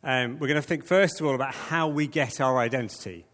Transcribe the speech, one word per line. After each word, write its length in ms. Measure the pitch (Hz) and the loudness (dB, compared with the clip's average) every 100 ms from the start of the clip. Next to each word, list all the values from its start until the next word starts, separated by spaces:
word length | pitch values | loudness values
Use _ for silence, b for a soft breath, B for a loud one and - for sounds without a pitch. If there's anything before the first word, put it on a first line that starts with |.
Um, 340 | 151 131 120 139 | 0 0 0 -2
we're 80 | 143 | 0
gonna 160 | 151 | 0
think, 220 | 143 160 - | 0 -4 2
first 340 | 185 190 - | 4 4 2
of 60 | 156 | 0
all, 80 | |
about 220 | 131 135 131 | 0 -2 -6
how 320 | - 160 160 | -4 0 0
we 180 | 147 151 | 0 0
get 340 | 156 131 - | 0 -2 0
our 180 | 131 131 | 2 2
identity. 680 | 117 131 113 - - 87 85 | 2 0 -4 -8 -12 -14 -18